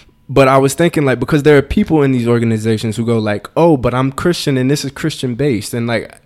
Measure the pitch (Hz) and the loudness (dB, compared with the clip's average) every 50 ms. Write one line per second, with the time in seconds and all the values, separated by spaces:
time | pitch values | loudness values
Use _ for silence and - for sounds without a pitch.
0 | - _ _ _ _ - 127 139 135 131 135 135 139 135 - - 170 165 - 160 | -20 _ _ _ _ -2 2 2 4 4 4 4 2 2 0 0 0 0 0 0
1 | 143 135 127 143 127 - 160 147 135 151 147 139 143 - - 214 208 - 160 151 | 0 0 0 -2 -2 0 0 2 4 6 4 4 4 2 0 -2 0 2 2 2
2 | 139 135 131 123 117 117 120 117 117 113 113 107 107 113 110 104 117 110 104 120 | 2 2 2 0 0 0 0 2 2 0 -2 -2 0 -2 -2 -2 -2 -4 -4 -4
3 | 113 117 117 113 107 107 104 101 - - - 143 165 170 156 127 113 120 123 127 | -2 -2 0 0 0 -2 -4 -4 -6 -6 0 2 2 4 2 2 0 -2 -2 -2
4 | 131 135 - - - 175 175 - - 151 135 131 127 135 147 - - 135 - - | -2 -2 -4 -2 -2 -2 -2 -2 -2 -2 -2 0 0 0 -2 -2 -4 -8 -10 -6
5 | - 156 - - 139 123 120 117 143 147 117 98 - - 123 120 117 117 117 104 | -6 -6 -6 -4 -6 -6 -4 -2 -2 -2 -2 -2 -4 -6 -8 -6 -4 -4 -4 -6
6 | - - - - _ | -6 -8 -16 -20 _